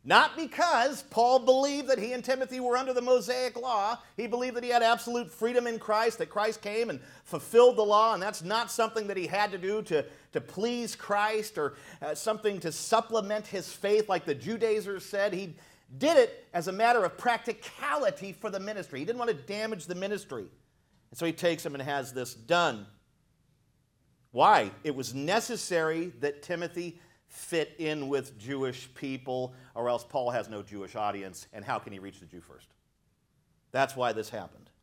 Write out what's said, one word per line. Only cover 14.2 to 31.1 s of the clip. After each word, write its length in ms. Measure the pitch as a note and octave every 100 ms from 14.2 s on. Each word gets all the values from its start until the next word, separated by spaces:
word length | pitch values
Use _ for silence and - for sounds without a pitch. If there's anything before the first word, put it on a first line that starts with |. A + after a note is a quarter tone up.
the 100 | E3+
Judaizers 680 | C3+ C#3+ A3+ A3 G#3+ F#3+ F#3+
said. 300 | - G3+ G3+
He 200 | F#3 F#3+ - - _ _ C3
did 180 | C#4+ D#4+
it 300 | A#3 - -
as 140 | F3 E3+
a 40 |
matter 320 | F#3 A#3 A#3+
of 140 | F3+ -
practicality 1120 | B3 A3+ - A3 - - C#4+ D4 A3+ - G3
for 160 | F3+ A3
the 120 | G3
ministry. 400 | G3 G#3 E3+ C3
He 40 |
didn't 140 | E3 B3
want 120 | A#3+
to 60 | D#3+
damage 480 | B2+ G#3 A3 G#3+
the 100 | D#3+
ministry. 520 | F3 G3 G#3 - B2 F#2 _ _ _ _ _ _
And 80 | -
so 80 | E3+
he 60 |
takes 340 | D#3+ F3+ D#3+ E3
him 80 |
and 80 | C#3
has 320 | C3+ C#3+ B2
this 180 | B2+ A#2+
done. 540 | A2 A2+ E3+ E3 A2 G2+ _ _ _ _ _ _ _ _ _ _ _ _ _ _
Why? 400 | A#2 F3 F#3+ G2+ G2
It 120 | D3+
was 180 | C3 B2+
necessary 1000 | C3 D3 G#3+ A3+ A3+ - E3+ D#3+ D#3+ F3 B2
that 220 | C#3+ C#3+
Timothy 580 | - E3+ E3+ F3 E3+ E3 _ _ _
fit 480 | - - E3 D3+ -
in 300 | D#3 D3+ C3+
with 300 | C#3 B2+ G#2+
Jewish 540 | A2 C#3 C3 B2+ -
people, 600 | - C#3 C3 C3 B2+ B2+ - -
or 140 | A#2 A#2+
else 160 | A#2+
Paul 260 | - C#3 B2
has 180 | B2 G#2
no 140 | G#2+
Jewish 340 | G2+ G2+ F#2+ G#2+
audience, 500 | G#2